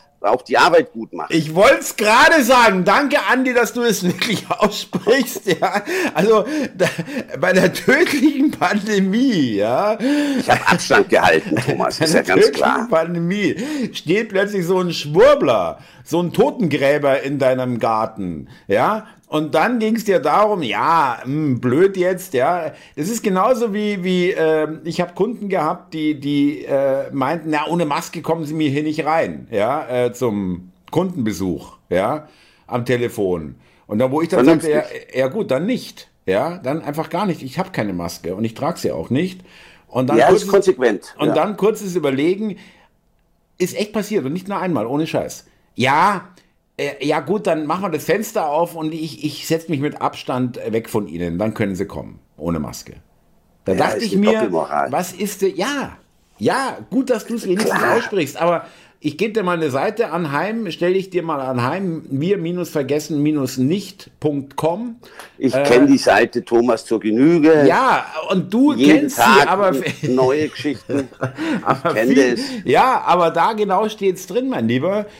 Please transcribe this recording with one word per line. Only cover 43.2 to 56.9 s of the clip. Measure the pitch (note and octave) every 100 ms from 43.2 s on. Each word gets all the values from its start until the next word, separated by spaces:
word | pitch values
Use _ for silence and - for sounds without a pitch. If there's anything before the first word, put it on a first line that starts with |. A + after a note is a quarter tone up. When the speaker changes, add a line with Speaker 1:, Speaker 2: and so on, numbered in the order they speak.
| _ _ _ -
Speaker 2:
ist | F3+ -
echt | G#3
passiert | A3 G3 G#3
und | C3+
nicht | F3 F#3
nur | G3
einmal, | F3+ C3+ A2+
ohne | C#3+ D#3+
Scheiß. | C#3 D2 - _ _ _
"Ja, | - B2+ D3 F#3+ F#3+ - _ _ _ _ -
äh, | D3 - D3
ja | D#3
gut, | D3 G#3 G3+
dann | D#3
machen | D3+ F3
wir | G3
das | D3+
Fenster | - F#3+ G#3+ A3 D#3
auf | D3+ E3+
und | E3+ D#3
ich, | D#3+ D#3 -
ich | D3 - -
setz | D#3+ E3
mich | D3
mit | D3 C3
Abstand | C#3+ - - B2+ B2+ - G#2+
weg | A2+ A2
von | A2 G2+
Ihnen, | E2 F2 E2+
dann | A2
können | A2 G2+
Sie | F#2 G2
kommen, | C#2 A1 G1+ _ -
ohne | D#2+ E2
Maske." | B1+ A#1+ - - _ _ _ _ _ _
Da | -
Speaker 1:
Ja, | -
Speaker 2:
dachte | D3+ -
Speaker 1:
ist |
Speaker 2:
ich | A3
Speaker 1:
eine | G3
Speaker 2:
mir, | G#3
Speaker 1:
Doppelmoral. | A3 G#2+ F2+ - D2 C#2
Speaker 2:
"Was | D3+ F3+
ist | - G3+ -
denn", | F#3+ D#3+
ja, | A3 C#4+ A3+ - _ _ _ -
ja, | B2 A3+ C4 - G#2+